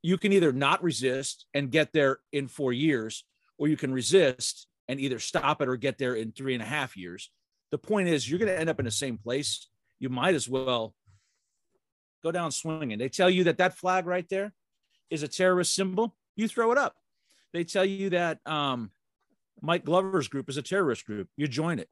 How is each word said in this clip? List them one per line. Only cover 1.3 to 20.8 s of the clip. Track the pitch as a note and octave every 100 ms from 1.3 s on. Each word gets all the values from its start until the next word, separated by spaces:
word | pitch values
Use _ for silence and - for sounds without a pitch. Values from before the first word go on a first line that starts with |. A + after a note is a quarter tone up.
| - -
and | C#3+ C#3
get | D3+ D3
there | D#3 C3+ C3+ _
in | C#3+ C3+
four | - C3+
years, | B2 D#3 B2+ A2 - - _ _ _
or | D3
you | D3+
can | C3+
resist | C3 A2+ F#3 D3 B2+ - - - _ -
and | C3+
either | C3+ A#2
stop | - F3 C#3+ D3+
it | C3
or | B2+
get | C3+ -
there | B2+
in | A#2 A2+
three | A2 C3+
and | B2+
a | A2
half | D3+ C3 F#2+
years. | F2+ F2+ - _ _ _ _
The | C#3+
point | - G#3+ F3+
is, | D#3 A2+
you're | E3+
gonna | G#3+
end | F#3 E3
up | D#3
in |
the | B2
same | G#2 C#3 A2
place. | A#2 C3 C#3+ - - _ _ _
You | C3
might | B2+ D#3+
as | E3 A#2
well | C3 C3 B2 A2 _ _ _ _ _ _ _ _ _ _ _ _ _
go | E3
down | F3 E3
swinging. | - D#3+ D#3 C#3+ G#2
They | C3
tell | - F#3
you | F#3
that | E3+ D3+
that | F3+ -
flag | F#3 F#3 F3
right | F3+ F3
there | F#3+ G3+ _ _ _ _ _ _
is | D#3+
a | D3
terrorist | - F#3 F3+ E3+
symbol, | - F#3+ F#3 A3+ _ _ -
you | A3
throw | - A3+
it | B3+
up. | B3 _ _ _ _ _ _
They | E3+
tell | E3+ G3+
you | G3 G3 G3
that, | F3 E3+ D#3 -
um, | D#3 C#3+ B2+ G#2+ _ _ _ _ _ _ _
Mike | D3 F3
Glover's | C#3+ F3+ F#3+ F#3+ C3
group | C#3 B2+
is | C#3
a |
terrorist | - G3